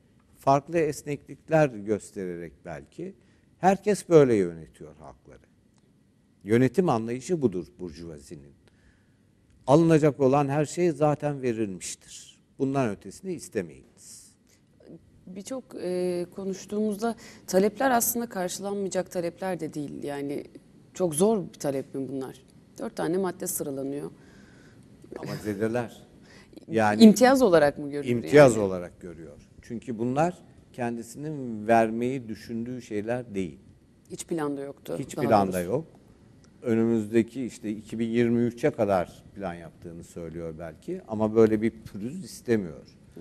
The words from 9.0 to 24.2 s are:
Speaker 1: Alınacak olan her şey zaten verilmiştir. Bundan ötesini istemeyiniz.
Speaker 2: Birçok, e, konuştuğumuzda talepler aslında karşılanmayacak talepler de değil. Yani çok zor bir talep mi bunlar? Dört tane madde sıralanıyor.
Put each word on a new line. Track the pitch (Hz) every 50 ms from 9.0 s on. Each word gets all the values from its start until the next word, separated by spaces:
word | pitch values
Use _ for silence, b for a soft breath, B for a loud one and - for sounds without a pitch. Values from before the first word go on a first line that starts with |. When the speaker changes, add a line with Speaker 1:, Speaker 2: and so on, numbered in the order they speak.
| b b b b b b b b b b _ _ _ -
Speaker 1:
Alınacak | 135 160 170 165 165 151 147 151 135 -
olan | 139 127 131 147 143 135
her | 135 151 151
şey | 135 - 170 180 175
zaten | 151 135 156 151 147 - 147 147 143 139
verilmiştir. | 127 127 113 110 113 101 92 87 - - - - _ - - - - - - _ _ _ _ -
Bundan | 139 135 135 139 131 110
ötesini | 98 90 - 98 - - - 190 180
istemeyiniz. | 135 - - - 110 90 80 69 65 69 _ _ _ - - - - - - _ _ _ b b b b _ _ _ - - - 165 _ _ - - _ -
Speaker 2:
Birçok, | 180 196 190 - 262 262 - - - -
e, | - 180 180 180 180 180 180 175 175 175 -
konuştuğumuzda | - 190 196 190 185 - - 208 208 214 214 202 196 220 233 220 - B B B B B B
talepler | - 185 196 214 208 - 269 269
aslında | 247 240 233 - - 233 240 233
karşılanmayacak | - 196 180 180 - - 190 202 202 202 196 185 - 185 175 180
talepler | - - 170 170 165 - 190 190 185 160
de | 160 151 -
değil. | 156 147 139 - - -
Yani | 143 143 143 143 139 143 - - - - - - _ - - - - -
çok | - 185 175 151
zor | 143 190 214 226 208 160 - -
bir | -
talep | - 147 135 135 131 - -
mi | 139 135 127
bunlar? | 135 135 131 123 123 - - _ _ - _ _ _ -
Dört | - 226 -
tane | - 165 156 170 190
madde | 190 175 175 - 190 180
sıralanıyor. | - - 160 147 139 135 135 139 139 143 156 - - B